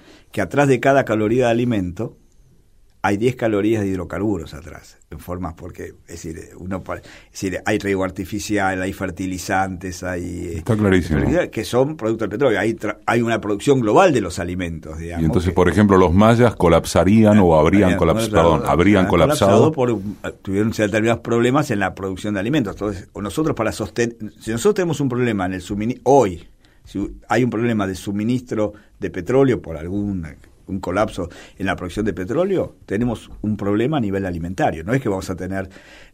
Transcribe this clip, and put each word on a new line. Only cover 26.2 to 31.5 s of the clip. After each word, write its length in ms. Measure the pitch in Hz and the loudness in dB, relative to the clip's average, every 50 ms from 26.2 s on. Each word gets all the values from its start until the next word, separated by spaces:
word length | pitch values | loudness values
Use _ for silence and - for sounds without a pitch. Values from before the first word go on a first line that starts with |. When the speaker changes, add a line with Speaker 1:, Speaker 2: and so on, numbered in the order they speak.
| 120 98 87 82 - - - _ _ _ _ _ _ | 4 2 0 -6 -14 -20 -20 _ _ _ _ _ _
Speaker 1:
si 320 | - - 95 101 104 - - - - | -12 -8 -8 -8 -8 -8 -12 -6 -2
hay 160 | 107 117 127 | 0 2 2
un 40 | 120 | 0
problema 380 | 101 107 117 120 117 104 98 95 | 0 -2 -2 0 0 -2 -2 -4
de 80 | 95 | -6
suministro 800 | 90 - 107 101 101 107 117 123 123 123 - 123 107 107 101 - - _ _ _ - | -8 -8 -8 -6 -4 -2 -2 -2 -4 -4 -6 -4 -2 -2 -4 -4 -10 _ _ _ -10
de 100 | - 90 | -10 -8
petróleo 520 | 80 92 87 - 123 135 139 135 117 82 | -8 -8 -6 0 2 4 4 4 2 0
por 160 | 82 82 80 76 | -4 -8 -12 -10
algún, 500 | 80 87 95 104 101 104 98 92 82 76 67 - - - _ _ _ - | -10 -8 -6 -4 -4 -4 -4 -6 -8 -10 -14 -18 -20 -20 _ _ _ -10
un 120 | 92 95 | -10 -8
colapso 500 | - 87 90 101 110 107 - - 90 82 - - - - | -6 -4 -2 0 -2 -2 -2 -8 -10 -10 -10 -18 -20 -20